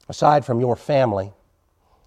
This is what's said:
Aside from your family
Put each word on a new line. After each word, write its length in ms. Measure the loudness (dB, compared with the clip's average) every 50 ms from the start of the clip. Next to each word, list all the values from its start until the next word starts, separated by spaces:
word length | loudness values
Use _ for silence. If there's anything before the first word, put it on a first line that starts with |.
| _ -16
Aside 360 | -6 0 2 2 2 2 0
from 140 | -2 -2 -2
your 160 | 0 -2 -2
family 580 | -4 -4 -2 0 0 0 0 -2 -4 -6 -8 -12 _ _ _ _ _ _ _ _ _ _ _ _ _ _